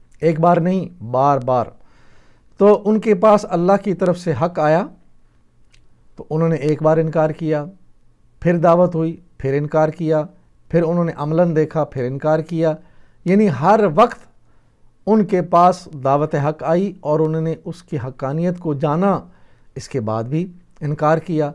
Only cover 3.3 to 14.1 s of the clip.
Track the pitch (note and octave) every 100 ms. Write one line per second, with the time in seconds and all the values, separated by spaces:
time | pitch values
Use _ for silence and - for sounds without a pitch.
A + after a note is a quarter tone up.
3.3 | G#3 G#3 F3 F3 G3 G#3 E3+ F#3 F3 F3
4.3 | C3 E3+ F3+ D3+ D#3+ C4+ - _ - _
5.3 | _ _ _ - _ - _ _ - -
6.3 | D#3 E3 D#3+ D3 D3 D#3 D#3+ D#3+ D#3+ D#3
7.3 | D3+ D#3 D3+ D3+ - - - _ _ _
8.3 | - E3+ F3 E3+ E3+ F3+ E3 D#3+ E3 -
9.3 | - C3+ C#3 D3 D#3 D#3 D3+ D#3+ D#3 E3+
10.3 | - _ _ - E3 D#3+ F3 E3+ C3+ D3
11.3 | D#3+ F3 D#3 D#3 D#3+ C#3+ C3+ B2 C#3 D#3
12.3 | D#3 D#3+ E3 D#3+ D#3 - - - _ E3+
13.3 | G3 G#3+ B2+ D#3+ A3 G3+ D3+ A#3